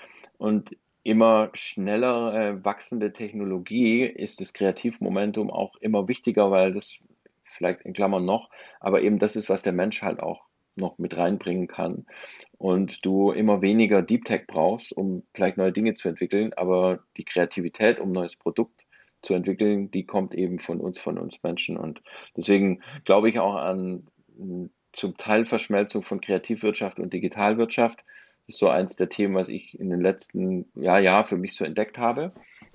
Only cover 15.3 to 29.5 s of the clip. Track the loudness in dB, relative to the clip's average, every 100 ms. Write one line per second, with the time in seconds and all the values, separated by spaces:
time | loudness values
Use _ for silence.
15.3 | -2 0 2 0 2 0 -2 -4 -4 -2
16.3 | 0 -2 -2 0 2 2 0 _ -16 -6
17.3 | 0 0 0 -6 2 2 2 0 -4 -4
18.3 | -6 -4 -2 -4 _ _ _ _ _ -2
19.3 | -2 0 0 2 2 -2 -6 -2 -2 -2
20.3 | -2 -4 -4 -6 -6 -6 -8 -6 -6 -8
21.3 | -8 -6 -4 -6 -6 -8 -10 -16 -20 -16
22.3 | -4 4 4 4 0 -6 -6 4 4 6
23.3 | 2 0 0 -2 -2 -4 -8 -12 _ _
24.3 | -16 -12 -10 -12 _ _ -8 -8 -6 0
25.3 | 2 2 -2 0 0 0 -2 -4 -6 -2
26.3 | -2 0 -2 -2 -2 -4 -6 -6 -4 -4
27.3 | 0 2 2 0 2 0 0 -20 -20 -20
28.3 | _ -14 0 2 4 0 -2 -2 0 0
29.3 | 0 -2